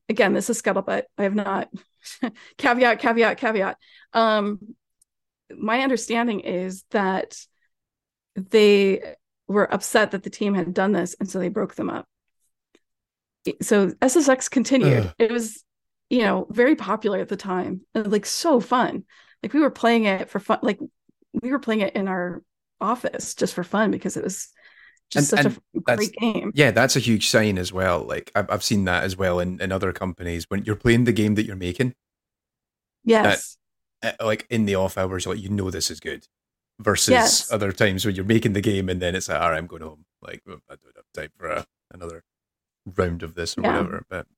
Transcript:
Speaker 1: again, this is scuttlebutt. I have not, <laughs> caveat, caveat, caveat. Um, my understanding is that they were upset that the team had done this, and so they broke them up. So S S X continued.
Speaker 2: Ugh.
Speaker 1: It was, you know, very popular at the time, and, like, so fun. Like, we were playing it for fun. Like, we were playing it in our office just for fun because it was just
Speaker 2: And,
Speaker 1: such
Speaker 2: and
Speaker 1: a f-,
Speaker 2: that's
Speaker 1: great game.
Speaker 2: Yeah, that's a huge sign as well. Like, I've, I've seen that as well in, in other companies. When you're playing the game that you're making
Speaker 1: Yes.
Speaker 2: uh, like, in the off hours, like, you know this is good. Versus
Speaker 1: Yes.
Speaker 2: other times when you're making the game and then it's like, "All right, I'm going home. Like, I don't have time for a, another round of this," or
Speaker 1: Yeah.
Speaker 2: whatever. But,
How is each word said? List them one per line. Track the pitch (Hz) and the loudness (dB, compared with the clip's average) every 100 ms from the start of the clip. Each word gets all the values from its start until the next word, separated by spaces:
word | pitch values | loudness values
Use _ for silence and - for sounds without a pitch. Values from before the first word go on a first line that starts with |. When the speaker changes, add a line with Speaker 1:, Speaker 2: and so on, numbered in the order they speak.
| - | -4
Speaker 1:
again, | 220 196 | 2 2
this | 202 196 | 2 0
is | 226 | -2
scuttlebutt. | - 196 190 190 - - | -2 -2 -2 -4 -4 -2
I | |
have | 196 | -2
not, | 208 196 196 - - _ _ - - | 0 -2 -4 -6 -12 _ _ -20 -8
<laughs> | 233 - - - | -8 -8 -18 -2
caveat, | 269 240 247 226 | 2 4 4 4
caveat, | 233 233 220 214 | 2 4 4 2
caveat. | 233 220 190 - _ - _ | -2 0 -2 -6 _ -20 _
Um, | 226 226 214 202 208 - - _ _ _ _ _ _ - - | 2 4 2 0 -6 -12 -20 _ _ _ _ _ _ -20 -8
my | 214 240 | -2 0
understanding | 269 233 - 233 240 208 | 0 -2 -2 -2 0 -2
is | - 180 185 190 - | -4 -4 -4 -8 -4
that | 214 190 190 - - - _ _ _ _ _ _ _ _ | -2 0 -2 -4 -12 -20 _ _ _ _ _ _ _ _
they | - 190 220 208 202 196 190 - - _ _ - | -14 0 6 8 6 4 0 -4 -16 _ _ -2
were | 202 190 | 0 2
upset | 196 - 233 202 | 0 0 2 2
that | 190 | -2
the | 202 | -8
team | - 208 | -4 -2
had | 196 175 | 0 -2
done | 185 196 | 0 0
this, | 190 175 - | 0 -2 -6
and | 190 | -6
so | 190 | -4
they | 180 | -4
broke | 220 190 | -4 -6
them | - 180 | -6 -8
up. | - - _ _ _ _ _ _ _ _ _ _ _ _ _ - - | -8 -12 _ _ _ _ _ _ _ _ _ _ _ _ _ -8 -6
So | - 208 190 - | 0 2 2 0
S | 262 339 | 2 4
S | 277 | 4
X | 262 - | 2 0
continued. | 269 220 269 165 123 95 | -2 2 4 4 4 0
Speaker 2:
Ugh. | - | 0
Speaker 1:
It | 226 | 0
was, | 240 220 - _ _ _ _ - | 0 -6 -10 _ _ _ _ -2
you | 247 | 0
know, | 202 190 - | 2 0 -2
very | 214 247 | 2 4
popular | 311 190 214 208 196 | 4 0 -2 -2 -2
at | 180 | -4
the | 196 | -6
time, | 196 180 - 185 - | -4 -4 -4 -8 -6
and, | 226 208 | -6 0
like, | 208 208 | -2 -2
so | - 339 262 | -2 2 2
fun. | - 254 185 - - _ _ _ | 2 0 0 -4 -12 _ _ _
Like, | 208 | -2
we | 285 | 2
were | 285 | 2
playing | - 233 233 | 2 2 4
it | 214 190 220 | 2 0 -4
for | 202 | -6
fun. | - 220 | -2 -2
Like, | - 202 - _ _ _ _ - | -2 -4 -8 _ _ _ _ -8
we | 247 | -4
were | 277 | -4
playing | 247 220 | -2 0
it | 196 | 0
in | - 196 | -2 -2
our | 185 180 175 - _ _ - | -2 -4 -8 -16 _ _ -6
office | 196 247 - - - | -4 -2 -4 -6 -8
just | - 190 | -4 -4
for | - | -4
fun | 180 208 214 | -4 0 0
because | 196 196 - | 0 -4 -6
it | |
was | - 190 - _ _ _ - _ _ | -6 -8 -12 _ _ _ -20 _ _
just | - 143 | 0 2
Speaker 2:
And, | - | 4
Speaker 1:
such | |
Speaker 2:
and | 147 | 2
Speaker 1:
a | |
f-, | 123 - - - | 0 -8 -4 0
Speaker 2:
that's | 120 | 0
Speaker 1:
great | 214 | -2
game. | - 233 202 101 | -2 -2 -2 0
Speaker 2:
Yeah, | 135 139 | 4 4
that's | 110 127 143 | 6 4 2
a | |
huge | 117 107 - | 2 2 4
sign | 120 107 92 | 4 4 2
as | 87 | -2
well. | 92 92 85 | -2 0 0
Like, | 57 - - | -2 -8 -4
I've, | 104 98 | -4 -2
I've | 104 | -2
seen | - 104 | 0 0
that | 92 87 | 2 0
as | 95 92 | -2 -2
well | 95 90 | 0 0
in, | 90 92 | -2 -4
in | 95 | -4
other | 95 95 | -2 -2
companies. | 87 95 87 87 85 - | -4 -6 -6 -6 -6 -6
When | 101 | -6
you're | 104 104 | -4 0
playing | 120 117 | 4 4
the | 120 | 4
game | 110 107 107 | 4 2 2
that | 110 | -2
you're | 95 | -4
making | 90 90 131 - _ _ _ _ _ _ _ _ _ _ | -4 -2 -4 -6 _ _ _ _ _ _ _ _ _ _
Speaker 1:
Yes. | 226 220 202 196 - - _ _ _ _ | 2 4 4 0 -4 -18 _ _ _ _
Speaker 2:
uh, | 113 - | -8 -4
like, | 110 110 - | -2 -2 -2
in | 117 104 | -2 0
the | |
off | 95 95 98 | 0 0 -2
hours, | 95 92 92 | -4 -4 -6
like, | 92 | -6
you | 95 | -4
know | 101 95 | -4 -4
this | 87 - | -4 -6
is | 82 | -8
good. | 82 76 - _ _ _ _ - | -12 -12 -14 _ _ _ _ -4
Versus | 107 98 - | 0 2 4
Speaker 1:
Yes. | 254 220 - - | 4 4 2 0
Speaker 2:
other | 107 101 | -2 -2
times | 92 107 95 | 2 2 2
when | 107 | -2
you're | 95 | -2
making | 95 113 117 | 2 2 2
the | 98 | 0
game | 104 98 92 | 0 0 0
and | 90 | -2
then | 90 | -2
it's | 92 - | -2 -4
like, | 78 | 0
"All | 85 | 0
right, | 80 | 0
I'm | 85 | -4
going | 82 | -12
home. | 80 76 82 _ | -16 -18 _ _
Like, | - 87 - | -18 -18 -18
I | |
don't | 92 - 71 64 _ | -20 -20 -20 _ _
have | _ | _
time | - 76 _ | -14 -14 _
for | 82 | -8
a, | 82 - _ _ | -6 -8 _ _
another | 90 87 82 _ _ _ _ _ _ - 92 | -18 -16 -16 _ _ _ _ _ _ -6 -2
round | 90 85 | -2 -2
of | 85 | -8
this," | 82 82 - | -8 -8 -4
or | |
Speaker 1:
Yeah. | 202 - | -2 -2
Speaker 2:
whatever. | 87 85 - | -4 -8 -10
But, | 90 - | -12 -12